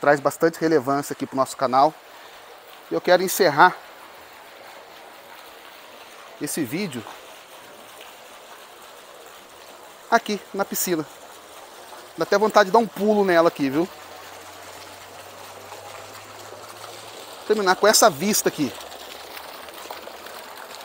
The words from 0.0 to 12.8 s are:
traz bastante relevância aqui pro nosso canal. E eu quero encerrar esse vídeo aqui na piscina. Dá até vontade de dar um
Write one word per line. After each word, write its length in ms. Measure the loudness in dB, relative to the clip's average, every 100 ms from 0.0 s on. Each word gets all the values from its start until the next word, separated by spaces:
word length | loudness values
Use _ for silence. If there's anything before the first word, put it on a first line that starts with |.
traz 180 | 4 4
bastante 400 | 4 2 0 2
relevância 540 | 2 2 2 -2 -2
aqui 120 | -8 -6
pro 120 | -2
nosso 180 | -2 0
canal. 380 | 2 4 4 2 -20 -20 -20 -20 -20 -20 -20 -20 -6
E 20 |
eu 60 | -4
quero 240 | 4 4
encerrar 520 | 4 2 2 6 6 4 -16 -20 -20 -20 -20 -20 -20 -20 -20 -20 -20 -20 -20 -20 -20 -20 -20 -20 -20 -20 -20 -20 -20 -20 -20 -12
esse 220 | -8 -6
vídeo 400 | -6 -4 -6 -8 -12 -18 -20 -20 -20 -20 -20 -20 -20 -20 -20 -20 -20 -20 -20 -20 -20 -20 -20 -20 -20 -20 -20 -20 -20 -20 -20 -20 -20 -18 0
aqui 280 | 0 2 -6 -6
na 120 | -6 -6
piscina. 400 | -4 -2 -2 -4 -12 -20 -20 -20 -20 -20 -20 -20 -20 -16 -6
Dá 60 |
até 140 | -2 0
vontade 300 | 4 4 6
de 60 |
dar 60 |
um 80 | 4